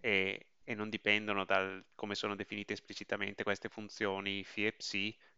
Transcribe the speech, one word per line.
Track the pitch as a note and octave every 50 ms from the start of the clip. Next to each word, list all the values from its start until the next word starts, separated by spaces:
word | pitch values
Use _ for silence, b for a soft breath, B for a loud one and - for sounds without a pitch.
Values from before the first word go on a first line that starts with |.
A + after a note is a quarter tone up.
e, | - A#2 G#2 F#2+ F#2+ F#2+ G#2 - - - _ _
e | - - A#2
non | G#2 G#2+ G#2+
dipendono | G#2+ G#2+ - G#2+ G#2 G#2+ G#2+ G#2+ G2+ G2 F#2+
dal | - G2 F#2+ F#2+ F#2+ F#2+ F#2+ - - _
come | - - G#2 G2+
sono | - - G#2 G2+
definite | G2 G2+ - G#2+ G#2 G2+ - G#2
esplicitamente | G2+ - - G2+ - G#2 - - G#2 G2+ G2+ G2+ -
queste | G#2+ G#2 G2 - - G#2+
funzioni | - A2 G#2+ G2+ - - G#2+ G2+ F#2+ G2 G2 G2 G2 G2 F#2
φ | - - A2
e | G#2 G#2+
ψ, | - - - - - G2+ G2 A2 A2+ b b b b